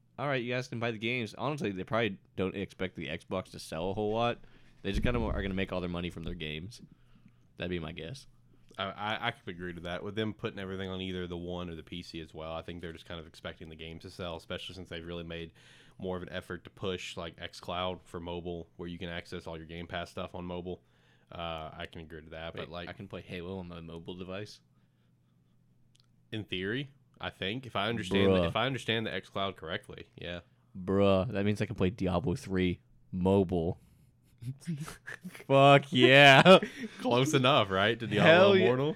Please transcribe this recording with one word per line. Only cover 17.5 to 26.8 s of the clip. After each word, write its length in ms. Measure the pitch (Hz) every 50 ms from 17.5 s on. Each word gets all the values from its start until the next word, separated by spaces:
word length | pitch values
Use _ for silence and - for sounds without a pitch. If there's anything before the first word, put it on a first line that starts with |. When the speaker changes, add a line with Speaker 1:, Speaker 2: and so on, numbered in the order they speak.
| - - - - 90 87 92 92 92 85 -
Speaker 2:
for 160 | - - 90
mobile, 480 | 85 87 87 87 85 87 87 85 82 - _ -
where 100 | 90 87
you 100 | 87 85
can 120 | 90 85
access 360 | 85 87 - - 92 87 85
all 120 | 82 82 82
your 80 | 80
Game 200 | 78 85 85 87
Pass 240 | 87 92 87 87 -
stuff 240 | - 98 90 87 -
on 120 | 90 90
mobile. 340 | 90 90 90 85 92 90 - _ _ _ _ _ _ _ _ _ _
Uh, 420 | - 87 85 82 82 80 80 78 - 80
I 100 | 87 -
can 80 | - 82
agree 220 | 80 78 82 78
to 80 | 78 78
that, 240 | 80 80 82 82 82
Speaker 1:
Wait, 60 | -
Speaker 2:
but, 80 | 87 -
like, 160 | 80 87 87 87
Speaker 1:
I 60 | 90
can 160 | - 98 95
play 100 | - 90
Halo 360 | 87 - 98 90 85 90 95 95
on 80 | 90 87
my 140 | 87 85
mobile 320 | 82 82 82 85 85 92 90
device? 460 | 90 92 90 92 98 107 - - - _ _ _ _ _ _ _ _ _ _ _ _ _ _ _ _ _ _ _ _ _ _ _ _ _ _ _ _ _ _ _ _ _ _
Speaker 2:
In 140 | - 110 98
theory, 440 | - 95 90 95 98 113 135